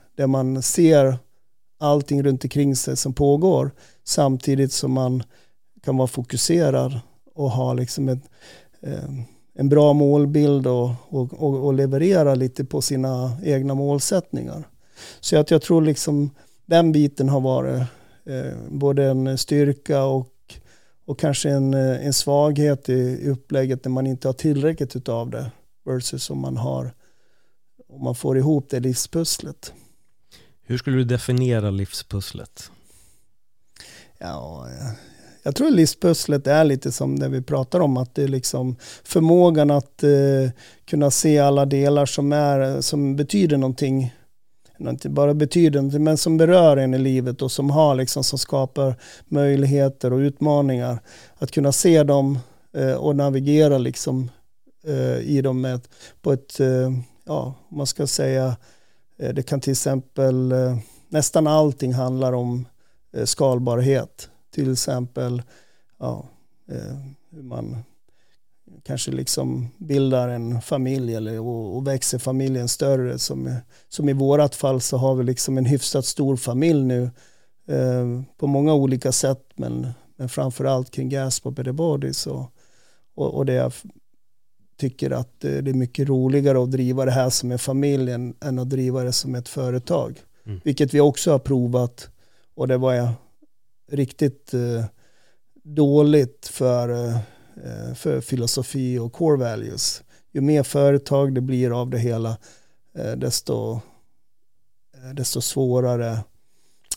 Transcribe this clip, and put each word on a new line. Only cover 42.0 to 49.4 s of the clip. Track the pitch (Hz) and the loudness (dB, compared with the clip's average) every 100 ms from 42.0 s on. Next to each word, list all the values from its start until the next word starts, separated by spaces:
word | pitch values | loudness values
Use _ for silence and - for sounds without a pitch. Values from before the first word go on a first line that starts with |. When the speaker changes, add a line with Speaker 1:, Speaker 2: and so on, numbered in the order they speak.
| 139 | 2
Speaker 1:
som | - 143 | 0 0
är, | 147 143 139 135 139 | 2 2 2 0 -2
som | - 147 139 139 | -2 -2 0 -2
betyder | 143 202 175 143 | 0 2 2 2
någonting. | 131 127 135 135 123 - _ _ _ _ _ - | 0 0 0 0 -2 -8 _ _ _ _ _ -12
Inte | 127 127 143 | -8 -8 -4
bara | 143 143 | 2 4
betyder | 147 151 175 165 143 | 4 2 4 4 4
någonting, | 139 147 | 0 2
men | 156 156 | 2 2
som | 170 160 | 2 4
berör | 160 180 165 139 | 6 8 8 6
en | 131 | 2
i | 131 | 2
livet | 135 131 123 127 | 2 0 -2 -4
och | 131 | -4
som | - 139 | -2 0
har | 147 151 | 4 4
liksom, | 131 127 139 | 4 -2 -2
som | 131 135 | -2 -4
skapar | - 139 131 143 135 123 - - - | -2 -2 -2 -2 -2 -4 -12 -20 -4
möjligheter | 143 | 0